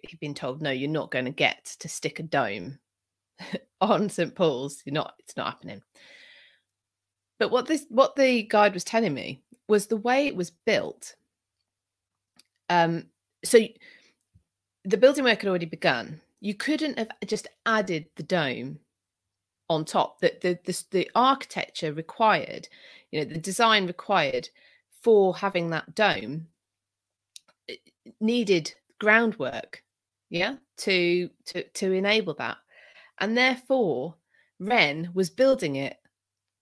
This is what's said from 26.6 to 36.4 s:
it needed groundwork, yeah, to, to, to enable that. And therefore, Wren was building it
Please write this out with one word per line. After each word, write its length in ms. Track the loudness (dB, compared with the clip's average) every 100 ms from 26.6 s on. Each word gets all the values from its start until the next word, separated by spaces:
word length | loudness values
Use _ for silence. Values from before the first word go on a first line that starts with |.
| _ _ _ _ _ _ _ -20 -20 _ -18
it 120 | -18 _ _ -20 -4
needed 540 | 0 2 2 2 0 -10 _ -4
groundwork, 840 | 2 4 4 0 -4 -6 -10 -18 _ _ _ _ _
yeah, 260 | -4 -4 -6 _ -8
to, 500 | -2 2 2 0 -2 -10 -14
to, 160 | -12
to 300 | -12 -6 -2
enable 420 | 0 0 0 -2
that. 220 | -6 -8 -10 _ _ -20 -20 -20 -6
And 160 | -2 2
therefore, 800 | 2 0 0 0 2 0 -4 -10 _ _ _ -12
Wren 520 | 0 2 2 0 -4
was 160 | -2 -2
building 460 | 2 4 4 0 -4
it 200 | -6 -10 _ _ _ _